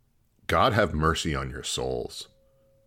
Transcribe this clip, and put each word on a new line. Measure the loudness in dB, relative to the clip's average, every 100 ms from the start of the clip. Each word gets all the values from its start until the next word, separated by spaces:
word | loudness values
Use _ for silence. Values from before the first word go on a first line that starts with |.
| _ _ _ _ 0
God | 2 4
have | 4 2 2
mercy | 2 2 -2 -4
on | -4
your | -8
souls. | -6 -4 -4 -4 -6 -10 -18 _ _ _ _ _